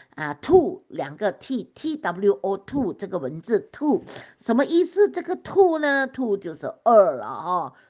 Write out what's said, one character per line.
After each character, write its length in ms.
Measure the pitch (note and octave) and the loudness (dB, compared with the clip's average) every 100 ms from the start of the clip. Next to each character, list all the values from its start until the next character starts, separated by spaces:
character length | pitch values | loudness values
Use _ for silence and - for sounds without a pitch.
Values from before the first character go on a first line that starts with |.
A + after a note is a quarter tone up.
| - | -20
啊， 200 | - D3+ | -10 -8
two， 500 | D3 - F4+ A#3 - _ | -8 4 4 4 -4 _
两 300 | D#3+ C#3 D3+ | -10 -10 -4
个 160 | G#3 | -6
T，T 640 | - - B3+ - - D#4 D4+ | -6 -8 -8 -8 -10 -8 -6
W 420 | F3 F3 G3+ G3 | -6 0 0 0
O，two， 520 | F#3+ G3 - C#4+ G3+ | -2 -6 -6 -4 -4
这 140 | - G3 | -6 -8
个 100 | F#3 | -6
文 240 | C3 D#3+ | -6 -10
字 260 | - A3 - | -4 -4 -4
two， 320 | - D4 G3+ - - - _ | -6 -2 -2 -2 -20 -20 _
什 160 | - | -2
么 100 | A#3 | 0
意 200 | C4+ E4+ | 2 2
思？ 260 | F4+ F#4+ G4+ | 2 2 2
这 100 | - | 0
个 140 | - | -8
two 460 | E4 - F#4+ F#4 D#4+ | -8 -2 4 4 4
呢？ 260 | D4 C#4 C4+ | 0 0 -2
Two 300 | C4 A#3+ G3 | -4 -4 -4
就 180 | F3 | -6
是 180 | D3+ C3+ - | -10 -10 -2
二 320 | A#3 A3+ F3+ B2+ | 4 6 6 2
了 100 | G#2+ | -6
哈 460 | B2+ E3 F3+ C3+ - | -8 -4 -4 -4 -12